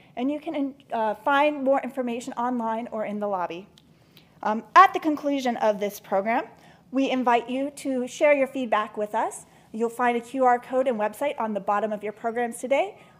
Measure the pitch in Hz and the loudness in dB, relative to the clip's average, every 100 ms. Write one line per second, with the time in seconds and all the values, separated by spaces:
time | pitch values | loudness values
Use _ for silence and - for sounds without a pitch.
0 | - - 262 294 330 311 277 - - 233 | -16 -6 -4 -4 -6 -4 -6 -8 -8 -2
1 | 220 208 302 277 302 294 262 269 247 262 | -2 -2 0 4 2 2 2 2 0 -6
2 | 247 233 254 240 240 247 226 220 240 226 | -4 -6 -8 -4 -4 -2 -2 -4 -6 -6
3 | 202 208 208 190 170 170 202 - _ _ | -6 -4 -4 -2 -4 -8 -14 -20 _ _
4 | _ - _ _ - 220 220 349 381 359 | _ -20 _ _ -2 -2 4 8 8 6
5 | 311 294 285 285 247 233 220 202 202 202 | -2 -2 -2 0 -2 0 0 2 -2 -6
6 | - 196 208 240 440 - - - _ 254 | -2 0 2 -2 -2 -12 -20 -20 _ 0
7 | 269 254 247 240 240 262 277 285 277 262 | 0 2 4 2 2 -4 -4 -6 -4 -4
8 | 247 - 294 285 262 269 247 214 220 - | -4 2 4 4 2 -2 0 0 0 -6
9 | 208 220 233 - - - _ 220 226 226 | -4 -2 -2 -6 -16 -20 _ -4 -4 0
10 | 240 240 233 269 254 240 - 254 269 220 | 0 0 -4 2 4 4 0 0 0 0
11 | 214 208 285 - 226 202 190 208 214 214 | -2 -2 -4 -4 -4 -4 -2 0 0 -4
12 | 202 208 233 226 240 233 247 277 381 - | -8 -6 -6 -4 -4 -6 0 0 0 -6
13 | - - | -20 -20